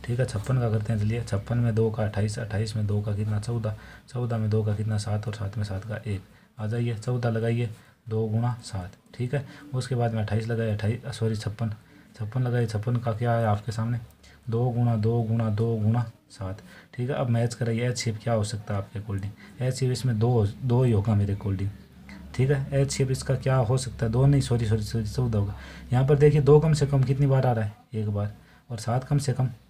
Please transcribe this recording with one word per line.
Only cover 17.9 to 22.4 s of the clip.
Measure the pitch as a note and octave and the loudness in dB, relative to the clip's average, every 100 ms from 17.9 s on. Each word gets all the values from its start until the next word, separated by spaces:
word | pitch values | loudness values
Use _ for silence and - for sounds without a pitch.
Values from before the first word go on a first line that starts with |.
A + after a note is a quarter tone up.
| B2 | -2
शेप | A#2+ G#2+ | -4 -4
क्या | - | 0
हो | A2+ | 0
सकता | G#2 G#2 - | 0 -4 -4
है | G2+ | -6
आपके | G2+ G2+ | -4 -10
अकॉर्डिंग? | G#2 G2+ G2 - - - | -6 -6 -6 -12 -20 -6
एच | B2+ | -4
शेप | C3 B2+ | -2 -2
इसमें | B2+ B2+ A2 | 0 0 2
दो, | A#2 A#2+ G2+ - | 4 4 2 0
दो | C3 A#2+ | 0 4
ही | B2+ | 4
होगा | G#2+ G#2 | 4 2
मेरे | G#2+ G2+ | 2 2
अकॉर्डिंग। | G2+ G#2 F#2 G2 - - - - - - | -2 -2 -2 -4 -6 -20 -20 -20 -18 -12
ठीक | - | -2